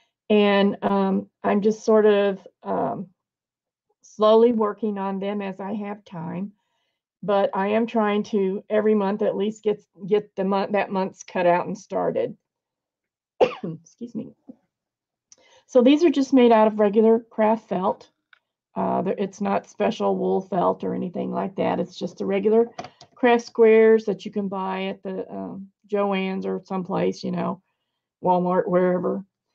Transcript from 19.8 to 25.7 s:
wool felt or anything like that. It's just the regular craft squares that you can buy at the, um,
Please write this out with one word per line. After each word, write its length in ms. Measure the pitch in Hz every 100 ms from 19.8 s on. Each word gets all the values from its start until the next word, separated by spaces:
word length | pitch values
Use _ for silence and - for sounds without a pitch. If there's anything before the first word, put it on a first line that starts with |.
| 202 - 202 190
wool 260 | 185 190
felt 420 | 190 185 185 190
or 120 | 196 185
anything 360 | 185 185 -
like 240 | - 196 -
that. 220 | - 180
It's 180 | 185 -
just 220 | 196 -
the 60 | 196
regular 440 | 196 202 220 233 - - _ - _
craft 300 | 247 240 -
squares 600 | - 226 220 220 226 220
that 180 | 180
you 80 | 208
can 160 | 208 196
buy 380 | 190 190 190 190
at 180 | 196
the, 260 | 196 190 -
um, 380 | 202 185 190 196